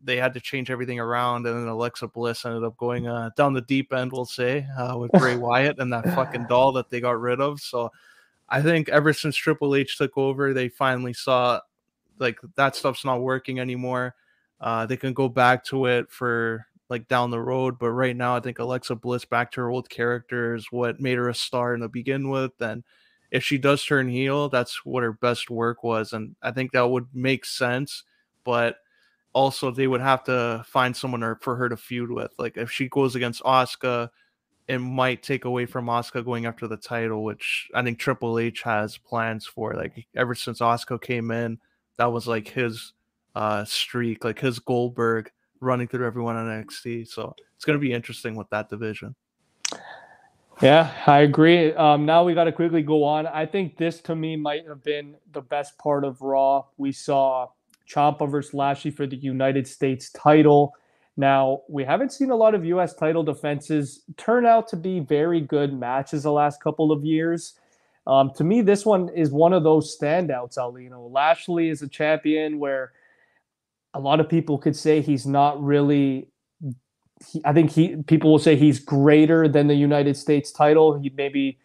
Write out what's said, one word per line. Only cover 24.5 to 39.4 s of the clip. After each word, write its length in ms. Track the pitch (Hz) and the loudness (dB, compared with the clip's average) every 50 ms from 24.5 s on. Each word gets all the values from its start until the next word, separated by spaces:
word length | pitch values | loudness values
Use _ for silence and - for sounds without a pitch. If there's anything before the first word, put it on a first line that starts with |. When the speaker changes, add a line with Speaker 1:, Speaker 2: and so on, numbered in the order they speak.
| 131 123 120 - - - - | -2 -2 -2 -2 -8 -12 -10
Speaker 1:
what 160 | 139 127 127 | -6 -4 -2
her 100 | 120 113 | -2 -2
best 380 | 107 - 123 120 120 - - - | -4 -2 -2 -2 -2 -2 -6 -8
work 340 | 120 113 117 117 117 - - | -6 -4 -2 -2 -4 -4 -4
was, 300 | 117 113 110 110 - 117 | -4 -2 -2 -4 -6 -8
and 200 | 110 107 - - _ | -10 -10 -12 -14 _
I 100 | - 120 | -8 -6
think 220 | 117 131 131 127 | -6 -6 -6 -2
that 160 | - 127 123 123 | 0 0 2 2
would 200 | 127 123 123 127 | 0 -2 -4 -6
make 320 | 139 127 127 135 135 123 - | -8 -4 -2 -2 -2 -2 -4
sense. 600 | - - - 127 120 123 131 143 - - - - _ _ _ _ _ _ _ | -10 -6 -4 -2 -2 -2 -4 -4 -8 -10 -14 -18 _ _ _ _ _ _ _
But 360 | _ 123 120 117 117 117 - - _ _ _ _ _ _ _ _ _ _ - | _ -2 -2 0 0 -2 -4 -6 _ _ _ _ _ _ _ _ _ _ 0
also 360 | 131 135 135 - - 143 131 | 0 0 0 0 -4 -6 -6
they 160 | 117 135 135 | -2 -2 -2
would 140 | 131 127 120 | 0 0 0
have 240 | 131 135 131 127 - | 0 0 0 0 0
to 400 | 135 127 123 120 120 113 117 113 | -2 -2 -2 -2 -2 -4 -6 -10
find 300 | - - 143 127 127 120 | -4 0 0 0 0 -2
someone 240 | - - 131 123 117 | -4 -6 -6 -6 -4
her, 180 | 113 113 113 - | -4 -6 -6 -6
for 120 | - 131 120 | -6 -6 -4
her 120 | 123 127 120 | -4 -4 -4
to 80 | 117 | -4
feud 340 | - - - 123 120 120 117 | -8 -10 -10 -8 -8 -8 -6
with. 220 | 123 - 113 - - - | -6 -8 -8 -10 -8 -10
Like, 180 | 120 113 - | -10 -8 -8
if 140 | - 117 117 | -8 -10 -8
she 180 | - - 135 127 | -6 -6 -6 -4
goes 260 | - 143 135 127 120 | 0 0 0 0 0
against 280 | 123 123 120 117 - | -4 -6 -6 -6 -4
Asuka, 680 | - 131 131 131 127 - - - - 127 120 120 117 113 - _ _ _ _ _ _ _ _ _ _ | -2 2 2 2 2 0 -4 -6 -4 -2 -2 -2 -4 -6 -10 _ _ _ _ _ _ _ _ _ _
it 120 | - 135 123 | -6 -6 -4
might 440 | 127 127 131 131 127 127 123 - | -4 -4 -2 0 0 0 -2 -4
take 220 | - - 135 127 - | -6 -6 -6 -6 -4
away 220 | 123 127 123 123 | -4 -4 -4 -4
from 220 | 117 - 127 120 117 | -6 -6 -8 -4 -2
Asuka 360 | 117 120 117 - - 123 117 | -2 -2 -4 -4 -8 -8 -6
going 220 | 127 120 117 117 | -6 -6 -6 -6
after 200 | 117 117 - 120 | -8 -8 -8 -10
the 120 | 107 110 104 | -10 -10 -12
title, 440 | - - 120 117 113 113 110 107 | -10 -8 -6 -4 -4 -4 -4 -6
which 460 | 107 110 - - - - - - - - - | -6 -8 -8 -8 -8 -8 -8 -8 -8 -6 -6
I 80 | 120 | -4
think 160 | 123 120 117 - | -4 -4 -6 -4
Triple 400 | - 139 123 - 123 117 113 117 | -4 -4 -4 -4 -4 -4 -2 -2
H 240 | 117 117 113 - | -2 -4 -6 -6
has 340 | - 120 110 104 107 107 - | -4 -2 -2 -2 -2 -4 -8
plans 480 | - _ _ 120 113 113 113 110 107 | -14 _ _ -6 -4 -4 -4 -6 -8